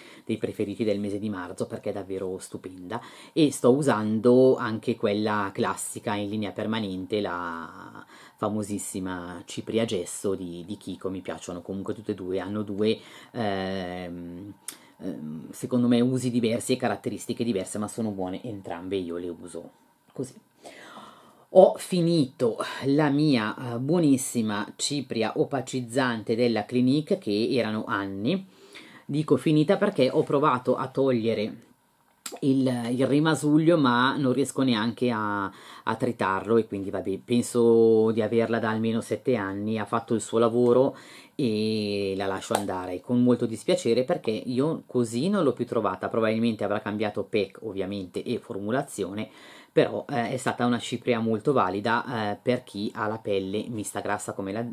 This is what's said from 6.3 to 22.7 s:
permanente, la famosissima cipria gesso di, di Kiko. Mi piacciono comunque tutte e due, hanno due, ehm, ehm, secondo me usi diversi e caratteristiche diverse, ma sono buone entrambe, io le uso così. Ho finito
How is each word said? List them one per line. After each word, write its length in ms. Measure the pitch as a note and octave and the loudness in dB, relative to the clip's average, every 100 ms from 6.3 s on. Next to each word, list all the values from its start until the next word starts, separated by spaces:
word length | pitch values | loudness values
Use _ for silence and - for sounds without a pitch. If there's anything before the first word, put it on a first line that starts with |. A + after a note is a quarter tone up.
| G#2+ G2+ | -4 -6
permanente, 720 | - G#2+ A2 G2+ F#2 F#2 G#2 | -4 -4 -2 -2 -6 -4 -2
la 840 | G2+ F2 F2 E2 E2 F#2+ F2+ G#2 - - - - | -2 -4 -6 -8 -10 -16 -18 -18 -20 -20 -20 -6
famosissima 1080 | G#2+ G#2+ G2+ G2+ - G2+ F#2 F2+ F2 F2 - | -4 -4 -4 -6 -6 -8 -6 -8 -10 -12 -12
cipria 400 | - - A2 A2+ | -12 -4 -2 0
gesso 500 | G2 E2+ - G#2 F#2+ | -2 -6 -6 -4 -4
di, 300 | F2+ E2+ F2 | -6 -10 -10
di 100 | G2+ | -12
Kiko. 340 | - F2+ F#2+ | -10 -8 -8
Mi 120 | F#2 | -8
piacciono 400 | F#2 E2 - F2 | -8 -10 -10 -12
comunque 320 | F#2 G2 G2 | -8 -8 -8
tutte 180 | G#2 G#2 | -8 -6
e 40 | G2+ | -8
due, 240 | F2+ F#2 | -4 -4
hanno 240 | F2+ G#2 | -4 -6
due, 360 | G#2 G2 G#2+ G#2+ - - - | -6 0 0 0 -4 -20 -14
ehm, 1200 | B2 G#2+ F#2+ F#2+ F#2+ F2+ F2+ F2+ F2 F2 F2 G2+ F#2+ - - - - | -6 -4 -2 -4 -4 -6 -8 -10 -10 -12 -12 -14 -16 -18 -20 -20 -14
ehm, 520 | F#2+ C#2+ D2+ D#2 - | -10 -10 -10 -10 -12
secondo 360 | - C3 B2 A#2+ | -12 -2 0 4
me 140 | A#2+ | 4
usi 280 | B2 C3 B2 | 4 2 0
diversi 440 | A#2+ A2+ A#2 - | 0 0 0 -2
e 40 | B2 | 0
caratteristiche 680 | A#2 G2+ - G2+ - B2+ A#2 | 0 -2 -6 -8 -6 -4 -2
diverse, 320 | F#2+ F#2 G#2 | -2 -2 -6
ma 100 | G#2 | -6
sono 240 | - A2 | -4 -4
buone 320 | G2 F#2 F#2+ | -4 -6 -6
entrambe, 540 | B2+ G2+ F#2 E2+ F#2 G2 | -8 -12 -10 -10 -4 -4
io 200 | E2+ E2+ | -4 -6
le 120 | F2 | -8
uso 420 | E2 E2+ E2 E2+ _ _ _ _ | -10 -12 -14 -16 _ _ _ _
così. 220 | - B2+ - _ _ - - - - - - - _ - | -10 -10 -10 _ _ -20 -20 -20 -20 -20 -20 -20 _ 2
Ho 220 | F#3 - - | 10 10 8
finito 840 | - F3+ E3 E3+ B2+ - A#2+ G#2 - | -2 2 4 4 2 2 0 0 -6